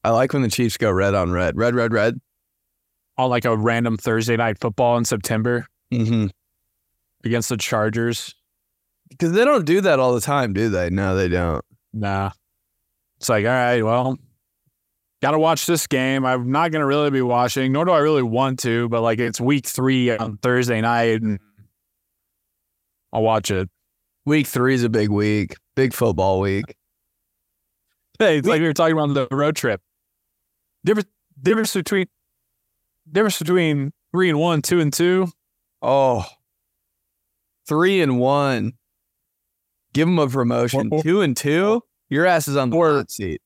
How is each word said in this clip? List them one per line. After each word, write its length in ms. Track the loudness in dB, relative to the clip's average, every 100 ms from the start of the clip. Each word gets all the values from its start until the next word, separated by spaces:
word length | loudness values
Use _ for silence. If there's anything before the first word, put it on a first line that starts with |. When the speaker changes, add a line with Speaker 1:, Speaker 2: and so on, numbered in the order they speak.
Speaker 1:
I 60 | 0
like 220 | 0 0
when 80 | 0
the 80 | -2
Chiefs 280 | 0 -2 0
go 140 | 0
red 220 | 2 2 0
on 160 | 0
red. 240 | 0 0 0
Red, 180 | 0 0
red, 180 | 0
red. 260 | 0 0 -2 _ _ _ _ _ _ _ _ _ -4
Speaker 2:
On, 120 | 0
like, 160 | 0 0
a 100 | 0
random 420 | 0 0 -2 -4
Thursday 380 | -2 -2 0 0
night 200 | 0 -2
football 380 | -6 0 2 2
in 80 | 0
September 640 | -4 -2 -2 -2 -2 -6 _ _
Speaker 1:
Mm-hmm. 340 | -4 0 0 -2 -6 _ _ _ _ _ _ _ _
Speaker 2:
against 260 | -4 -4 -4
the 80 | -6
Chargers. 760 | -4 -2 -2 -2 -4 -4 -10 -20 _ _ _ _ _ _ _ -4
Speaker 1:
'Cause 120 | -2
they 120 | 2 2
don't 200 | 2 2
do 160 | 2
that 180 | 4 2
all 140 | 2
the 80 | 0
time, 320 | 0 -2 0
do 160 | 0 0
they? 200 | 0 0
No, 240 | 0 0 0
they 120 | 0
don't. 360 | 0 0 -4 -8 _ _
Speaker 2:
Nah. 360 | -8 -4 -4 -6 -10 _ _ _ _ _ _ _ _
It's 100 | -2
like, 140 | 0 2
all 60 |
right, 300 | 2 2 2
well, 340 | 2 0 -2 -6 _ _ _ _ _ _ _ _ _ _
gotta 180 | -2 2
watch 260 | 2 0 0
this 200 | -2 0
game. 380 | -2 0 0 0
I'm 260 | -2 0
not 200 | 0 0
gonna 140 | 0 0
really 240 | 0 0
be 120 | 0
watching, 480 | 0 0 0 0 -2
nor 140 | 0 2
do 60 |
I 80 | 2
really 220 | 2 0
want 360 | 0 0 -2 -2
to, 280 | -2 -2 -2
but, 120 | 0
like, 180 | 0 0
it's 220 | -2 -2
week 240 | 0 0 -2
three 480 | -2 0 2 2 0
on 220 | -4 -4
Thursday 420 | 0 0 0 0
night, 400 | 0 2 2 0
and 160 | -2 -4 _ _ _ _ _ _ _ _ _ _ _ _ _ _ _ _ _
I'll 120 | 0
watch 260 | 2 0 0
it. 160 | -4 -4 _ _ _ _ _ -2
Speaker 1:
Week 200 | 0 0
three 280 | 0 0 2
is 80 |
a 60 | 0
big 200 | 0 0
week. 460 | 0 0 0 -4 -10 _ -2
Big 180 | -2
football 460 | 0 -2 0 0 0
week. 360 | 0 -4 -6 -18 _ _ _ _ _ _ _ _ _ _ _ _ _ _
Speaker 2:
Hey, 180 | 2 4
it's 80 | 2
Speaker 1:
We 60 |
Speaker 2:
like 100 | 2
we 60 | 0
were 60 |
talking 240 | 2 2 2
about 160 | 0
the 200 | 0 -2 0
road 200 | 0 0
trip. 260 | -4 -4 _ _ _ _ _ _ _ _ _ _ -2
Difference, 240 | 0 -2 _ _ -4
difference 320 | 0 0 0
between, 320 | -2 -2 -2 -4 _ _ _ _ _ _ _ _ _ _
difference 280 | 0 0 0
between 520 | 0 2 2 0 -4 -8 _
three 160 | 0 0
and 80 | 2
one, 220 | 0 0
two 180 | 0 0
and 120 | 0
two. 340 | 0 2 2 -2 _ _ _ _ _
Speaker 1:
Oh. 440 | 0 2 2 0 -4 _ _ _ _ _ _ _ _ _ _ _ _ _ -4
Three 340 | 0 2 2
and 180 | 2 2
one. 540 | 2 2 0 -2 -4 -10 _ _ _ _ _ _ _ _ _ _ _
Give 140 | -2 2
'em 120 | 2
a 80 | 0
promotion. 640 | 0 0 0 0 -2 -2
Speaker 2:
Or, 80 | -2
or 40 |
Speaker 1:
Two 180 | 0 0
and 140 | 0 -2
two? 460 | 0 0 2 0 -4 _ _
Your 160 | 0 2
ass 220 | 2 0
is 80 | -2
on 120 | 0
the 40 | 2
Speaker 2:
or 140 | 2 2
Speaker 1:
hot 120 | -2
seat. 320 | -8 -8 -8